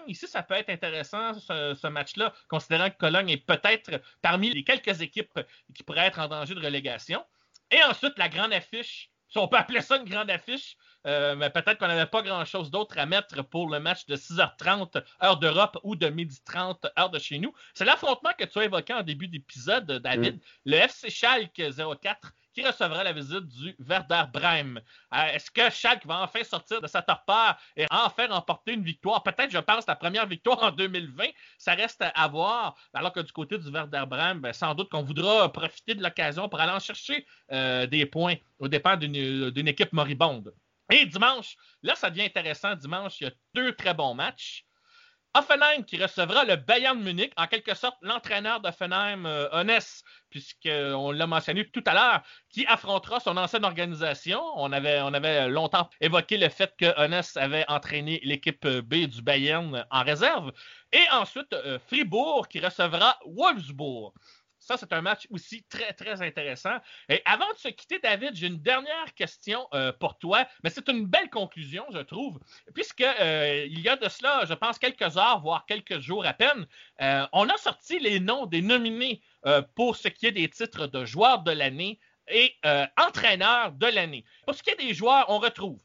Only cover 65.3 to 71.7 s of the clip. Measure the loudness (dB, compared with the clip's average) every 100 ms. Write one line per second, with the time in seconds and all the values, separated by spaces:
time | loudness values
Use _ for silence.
65.3 | -14 -14 -18 -14 -10 -8 -8 -8 -6 -6
66.3 | -6 -8 -6 -4 -6 -8 -18 0 2 4
67.3 | 4 2 -4 -8 -12 -8 -4 0 0 -2
68.3 | -4 -6 -2 0 0 -2 -8 -10 -6 -6
69.3 | -6 -6 -6 -4 -2 -2 -2 -4 -4 2
70.3 | 2 2 -2 -6 -4 -2 -2 2 2 2
71.3 | -4 -6 -8 -12